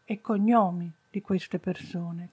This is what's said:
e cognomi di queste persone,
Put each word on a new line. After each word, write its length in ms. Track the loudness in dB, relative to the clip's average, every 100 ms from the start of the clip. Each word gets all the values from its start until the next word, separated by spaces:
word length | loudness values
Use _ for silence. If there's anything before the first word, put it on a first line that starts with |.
e 180 | -8 -6
cognomi 680 | -2 2 6 6 6 2 -6 -12 _
di 120 | -10
queste 380 | -2 -2 -2 -6
persone, 720 | -4 -6 -6 -8 -6 -8 -12